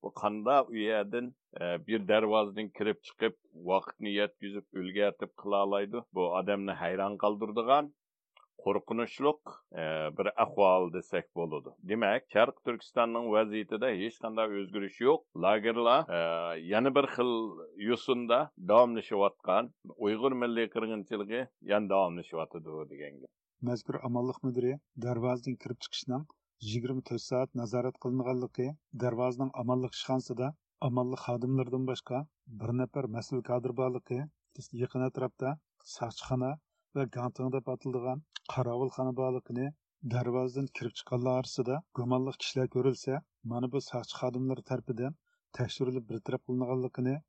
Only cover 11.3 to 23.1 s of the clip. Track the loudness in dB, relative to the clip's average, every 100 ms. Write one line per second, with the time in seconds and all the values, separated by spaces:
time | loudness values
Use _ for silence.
11.3 | -4 -4 -4 -8 -12 -4 0 2 2 2
12.3 | 4 4 2 -6 -6 -2 0 2 0 2
13.3 | 2 2 -2 -4 -2 0 0 -4 -6 -4
14.3 | -2 0 -2 -4 -6 -6 2 4 4 0
15.3 | 0 4 4 4 2 6 6 4 0 0
16.3 | 0 -2 -4 0 2 4 4 2 2 0
17.3 | 0 -4 -10 -16 -4 0 0 2 0 4
18.3 | 2 2 -2 6 8 8 2 -2 2 2
19.3 | 2 0 2 0 -8 -20 -2 0 2 2
20.3 | 2 0 0 0 -2 -2 -4 -4 -4 -2
21.3 | -4 -6 _ 2 2 4 4 4 0 -6
22.3 | -6 -6 -10 -10 -10 -10 -12 -14